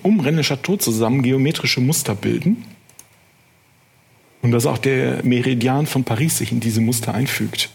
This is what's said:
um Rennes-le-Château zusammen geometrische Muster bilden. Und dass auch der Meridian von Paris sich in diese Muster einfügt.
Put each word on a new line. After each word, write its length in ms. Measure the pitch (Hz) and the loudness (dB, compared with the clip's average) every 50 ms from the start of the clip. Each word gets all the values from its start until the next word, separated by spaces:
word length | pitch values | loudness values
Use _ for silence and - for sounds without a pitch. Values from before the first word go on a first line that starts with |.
| - | 2
um 180 | 190 220 202 | 2 2 4
Rennes-le-Château 580 | 131 139 160 160 139 - 143 135 - - 196 196 | 4 2 2 2 0 0 -2 -4 -2 -2 -2 0
zusammen 440 | - 120 113 110 117 113 127 139 127 | 0 -2 0 0 2 2 2 2 2
geometrische 580 | 123 131 135 135 143 - - - 120 - 139 | 2 2 2 2 0 0 -2 -2 -2 0 0
Muster 340 | 123 131 160 - - - 104 | 2 0 0 0 -2 -2 -4
bilden. 500 | 101 - 107 117 117 - 170 226 - - - - - _ _ - _ - _ _ _ _ _ _ _ _ _ _ _ _ _ _ _ _ _ _ _ _ _ _ _ _ _ _ - - | -2 -2 -2 -2 0 2 0 0 0 -2 -16 -20 -20 _ _ -20 _ -20 _ _ _ _ _ _ _ _ _ _ _ _ _ _ _ _ _ _ _ _ _ _ _ _ _ _ -4 0
Und 80 | 120 | 2
dass 160 | 117 120 117 | 2 2 2
auch 100 | - 120 | 0 -2
der 480 | 117 - 135 135 127 120 123 127 123 - | 0 0 0 0 2 0 0 -2 0 0
Meridian 640 | 127 123 120 123 135 131 120 113 127 131 143 151 | 2 2 2 2 0 0 0 0 0 2 0 0
von 180 | 151 - 135 127 | 0 -2 -2 -2
Paris 340 | - 117 107 151 165 - - | -2 -2 0 0 0 0 -2
sich 140 | 120 - 120 | -4 -2 -2
in 80 | 120 | -2
diese 220 | 110 117 107 113 113 | -2 0 0 2 2
Muster 320 | 113 123 113 - 117 98 | 0 0 -2 -4 -4 -2
einfügt. 560 | 107 135 139 - - 107 110 - - - - - | -2 -2 -2 -2 -4 -4 -6 -4 -6 -6 -8 -8